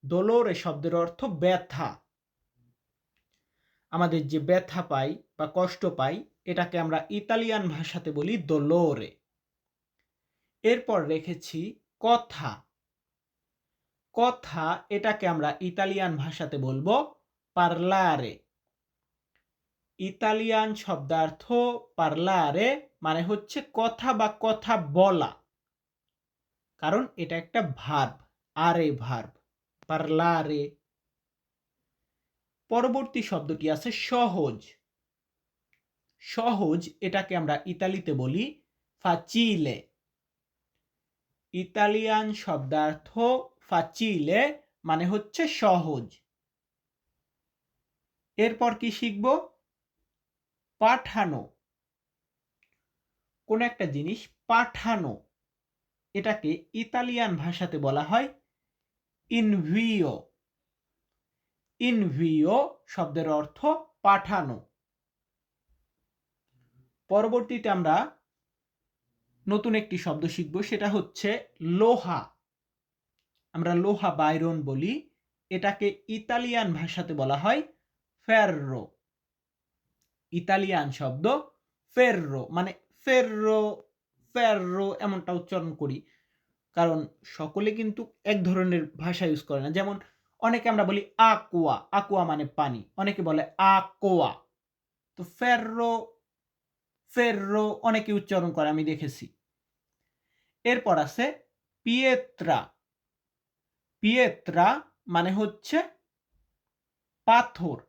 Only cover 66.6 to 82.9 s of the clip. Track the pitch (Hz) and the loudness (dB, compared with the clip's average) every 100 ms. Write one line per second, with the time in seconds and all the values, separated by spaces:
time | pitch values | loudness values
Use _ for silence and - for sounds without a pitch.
66.6 | _ _ _ _ _ 196 220 240 233 247 | _ _ _ _ _ 2 2 0 -2 -6
67.6 | 220 190 160 165 285 _ _ _ _ _ | -2 0 2 2 0 _ _ _ _ _
68.6 | _ _ _ _ _ _ _ _ - 208 | _ _ _ _ _ _ _ _ -2 0
69.6 | 233 214 214 180 175 151 165 - 156 170 | 2 0 -2 -6 -4 -4 -4 -4 -6 -4
70.6 | 208 208 208 202 - - 202 226 - _ | -4 -2 0 -2 -4 -6 -4 -4 -8 _
71.6 | 165 175 226 240 175 156 - _ _ _ | -2 4 4 4 0 -6 -8 _ _ _
72.6 | _ _ _ _ _ _ _ _ _ 165 | _ _ _ _ _ _ _ _ _ -4
73.6 | 165 175 196 202 202 147 156 160 165 165 | 0 2 2 2 0 2 2 2 0 -2
74.6 | 135 135 170 277 - _ _ _ _ 185 | -4 -4 -4 -4 -10 _ _ _ _ -4
75.6 | 196 196 202 196 - 220 214 240 247 233 | -2 -2 -4 -4 -10 -10 -4 -4 0 -2
76.6 | 214 156 165 - 170 151 135 143 185 269 | 0 -2 -4 -6 -6 -4 -2 0 2 0
77.6 | 311 _ _ _ _ _ - 220 202 160 | -2 _ _ _ _ _ 2 4 4 2
78.6 | 139 131 95 _ _ _ _ _ _ _ | -4 -8 -10 _ _ _ _ _ _ _
79.6 | _ _ _ _ _ _ _ 175 170 196 | _ _ _ _ _ _ _ -8 0 0
80.6 | 196 180 143 131 139 131 185 285 - _ | 2 0 -2 -4 -6 -2 0 0 -2 _
81.6 | _ _ _ - 247 220 151 135 123 165 | _ _ _ 2 4 4 -2 -6 -4 -4
82.6 | 190 - _ | -4 -6 _